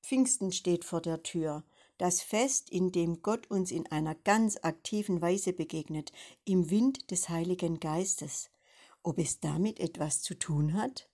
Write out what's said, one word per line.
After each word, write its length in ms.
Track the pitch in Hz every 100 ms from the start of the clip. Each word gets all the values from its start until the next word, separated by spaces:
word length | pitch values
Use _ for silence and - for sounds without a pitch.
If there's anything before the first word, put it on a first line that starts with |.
Pfingsten 520 | - 262 247 - 190
steht 340 | 185 180 170 -
vor 160 | 170
der 200 | 165 160
Tür. 420 | - 175 156 151 - _ _ _
Das 240 | 180 175
Fest, 480 | - 214 262 - -
in 220 | 180 185
dem 280 | 180 170 165
Gott 300 | - 226 -
uns 200 | 196 185
in 160 | 165 160
einer 220 | 151 156
ganz 440 | 156 - 214 220 -
aktiven 580 | - 165 - 214 208 180
Weise 320 | 170 190 190
begegnet, 600 | 185 151 160 147 151 147 - - - -
im 240 | 185 160
Wind 400 | 202 254 269 -
des 180 | 180 -
Heiligen 500 | 170 170 180 170 165
Geistes. 720 | 160 156 196 - 151 - - _ _ - - -
Ob 140 | - 156
es 220 | 160 -
damit 400 | 156 151 208 220
etwas 420 | 170 - 147 -
zu 160 | - -
tun 360 | - 147 151
hat? 340 | 180 254 262 -